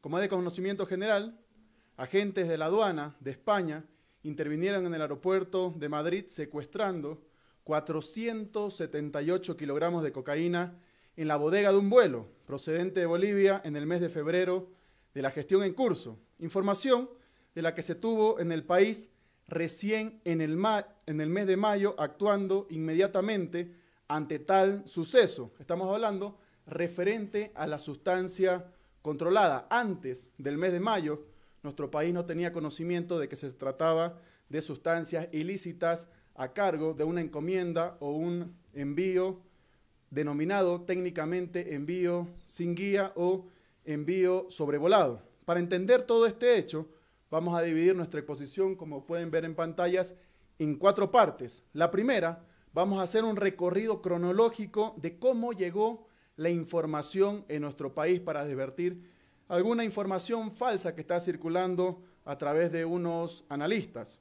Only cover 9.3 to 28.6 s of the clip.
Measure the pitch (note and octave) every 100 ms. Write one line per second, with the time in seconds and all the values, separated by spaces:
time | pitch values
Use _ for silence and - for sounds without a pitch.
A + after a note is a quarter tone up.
9.3 | F3+ F3+ E3 D3 C#3+ E3 F3 D3+ C3 C3
10.3 | D3 E3+ F3 F3 F3 _ _ _ - D#3
11.3 | D3 D3+ F#3 G3+ G3 G3+ B3 G#3 B2 G#2
12.3 | - _ C#3 - D#3+ F3+ F#3 E3+ E3+ G3
13.3 | G3+ G3 G3 F3+ D3 D3 F3 E3+ E3+ D3
14.3 | F3+ F3+ F#3 F3+ - _ _ _ - C3+
15.3 | C#3 D3 F#3+ G3+ F3+ A#3 F3 - A2 _
16.3 | _ E3 G3 G3 G3 C4+ A#3+ B3+ - _
17.3 | _ _ - E3 E3 F#3 F3 A3+ A3 G#3+
18.3 | A3+ E3+ E3 D#3 F3+ G#3 A3 - _ _
19.3 | _ _ - B3 - G3+ A3 A3 A3 -
20.3 | E3 D#3 D#3+ G#3 G#3+ G3+ - - D3+ D#3
21.3 | F3+ G3+ F#3+ G#3+ G3+ G3 - D3+ - G3+
22.3 | G3+ G3 F#3+ G3 D#3+ D#3+ D#3+ G3 G3 G3
23.3 | G#3+ E3+ F3 F3 - _ _ _ D3+ D3+
24.3 | D#3 D3+ G3 F#3+ G3+ G3 - D#3+ B3+ G#3
25.3 | - A#2+ _ C3+ F3+ F#3+ G3+ A3+ G3 G3+
26.3 | G3+ _ _ - E3 E3+ F3 F#3 A3+ G#3
27.3 | G#3 G#3+ - D3+ D3+ - C#3+ - F#3 F#3
28.3 | F3+ F#3 F3+